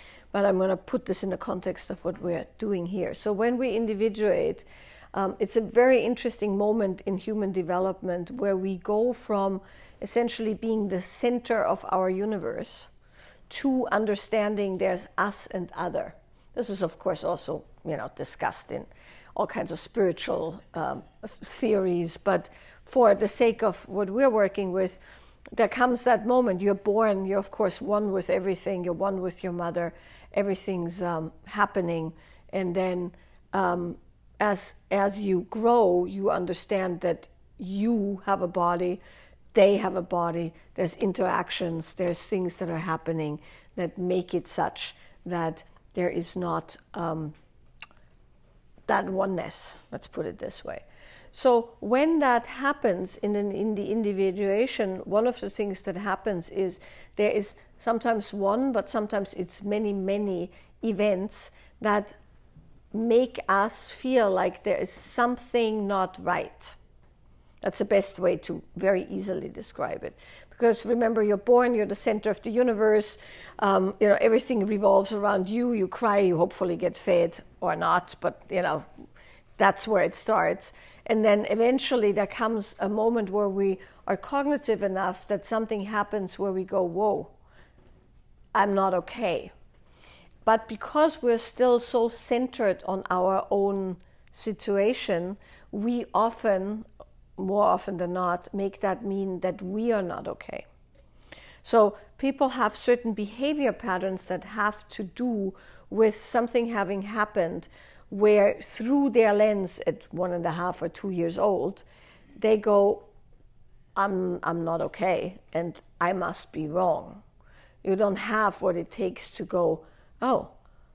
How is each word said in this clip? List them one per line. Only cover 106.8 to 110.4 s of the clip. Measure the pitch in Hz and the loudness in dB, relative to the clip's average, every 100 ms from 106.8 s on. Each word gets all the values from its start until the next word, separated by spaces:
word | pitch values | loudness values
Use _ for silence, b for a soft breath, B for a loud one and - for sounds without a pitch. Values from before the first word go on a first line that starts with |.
| 190 196 | -2 -4
happened | 196 220 202 208 170 180 - B B B B | -4 -2 0 0 -2 -4 -12 B B B B
where | 196 208 208 202 - | 4 6 8 6 2
through | - - 220 285 277 | -6 -6 0 2 4
their | 233 220 | 6 6
lens | 208 214 202 185 - - | 6 4 4 -2 -2 -4
at | 151 - | -4 -8
one | 165 180 | -4 -2
and | 175 | -2